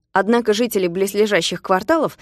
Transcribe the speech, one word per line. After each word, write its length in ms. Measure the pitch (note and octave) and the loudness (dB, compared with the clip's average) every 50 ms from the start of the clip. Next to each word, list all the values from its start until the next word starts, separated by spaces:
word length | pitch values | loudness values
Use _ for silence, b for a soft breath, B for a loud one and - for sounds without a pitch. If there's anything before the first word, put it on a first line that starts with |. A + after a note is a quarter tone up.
| _ _ - | _ _ -2
Однако 420 | F#3+ G3 G3+ A#3 A#3+ A3+ G#3+ G#3 | 0 2 2 2 2 2 0 0
жители 320 | G#3 B3 A3 - G3+ F#3 | 0 0 -2 0 -2 -2
близлежащих 760 | F3 E3+ F#3+ G3 G3 F#3+ G3+ G#3+ G#3 G3+ E3+ D#3+ - F#3 E3+ | -2 -2 -2 -4 -2 0 0 0 2 2 0 0 -2 -4 -6
кварталов 560 | - - F#3+ F#3 - - D#4+ D#4+ C4 F3 - - | -2 0 0 0 0 0 0 0 0 -2 -6 -8